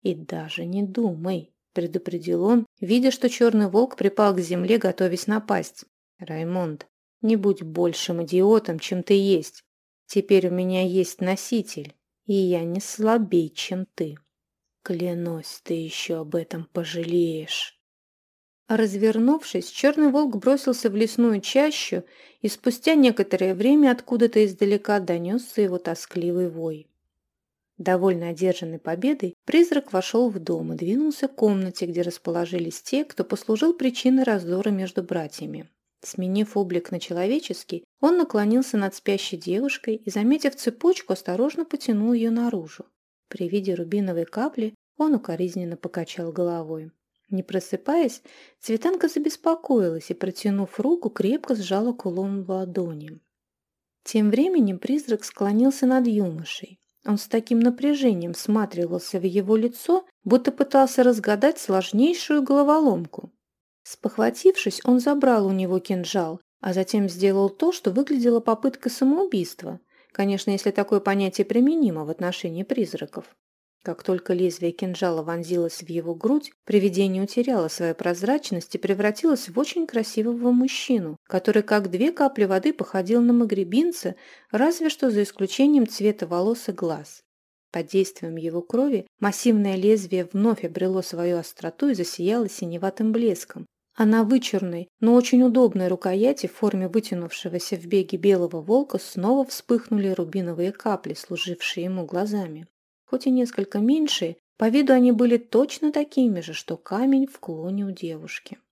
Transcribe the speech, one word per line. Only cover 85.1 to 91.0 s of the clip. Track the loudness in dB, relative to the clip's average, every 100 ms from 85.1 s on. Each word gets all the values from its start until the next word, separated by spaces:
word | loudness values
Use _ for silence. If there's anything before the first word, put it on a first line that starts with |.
| 2
исключением | 0 -2 -6 2 4 6 4
цвета | 2 0 0 -2
волос | 0 0 -2 -4
и |
глаз. | -4 -4 -4 -10 -20 _ _ _ _ _
Под | -8 -2
действием | 0 0 -2 -10 -8
его | -6 -6
крови | -2 0 2 0 -4 _
массивное | -4 0 2 4 2 2
лезвие | 4 2 2 -4 -2
вновь | 0 0 0 -4
обрело | -2 -2 -2